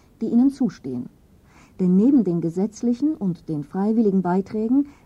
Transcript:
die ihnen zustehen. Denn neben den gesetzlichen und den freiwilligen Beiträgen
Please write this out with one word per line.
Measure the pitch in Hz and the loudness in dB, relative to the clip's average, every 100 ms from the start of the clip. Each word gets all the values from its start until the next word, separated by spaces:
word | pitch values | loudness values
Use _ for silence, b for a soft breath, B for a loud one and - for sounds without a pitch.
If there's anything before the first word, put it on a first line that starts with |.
| b b | b b
die | 226 | 0
ihnen | 233 277 | 2 2
zustehen. | 277 220 - 139 123 - _ _ _ b b b b | 2 -4 -4 -10 -10 -10 _ _ _ b b b b
Denn | 185 | 2
neben | 190 240 285 | 4 4 4
den | 180 170 | 2 0
gesetzlichen | 160 175 214 - 240 240 294 | -2 -2 -4 -4 -4 -2 -2
und | 311 190 165 - | -2 -4 -6 -6
den | 151 | -8
freiwilligen | 147 190 208 226 208 190 | -6 -4 0 2 2 2
Beiträgen | 175 185 190 214 226 269 285 B | 0 -2 -2 -4 0 0 0 B